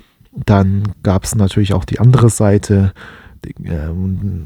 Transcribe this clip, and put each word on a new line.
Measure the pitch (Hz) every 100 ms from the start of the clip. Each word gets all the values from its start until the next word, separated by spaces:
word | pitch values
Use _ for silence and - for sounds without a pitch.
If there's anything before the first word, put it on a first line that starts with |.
| _ _ _
Dann | 233 - 101 98 98 101 -
gab's | - 95 -
natürlich | 110 98 - 101
auch | 98
die | - -
andere | 117 127 117
Seite. | - 107 101 - 101 98 - - - - - - -
Ähm, | - 82 76 85 95 92 101 90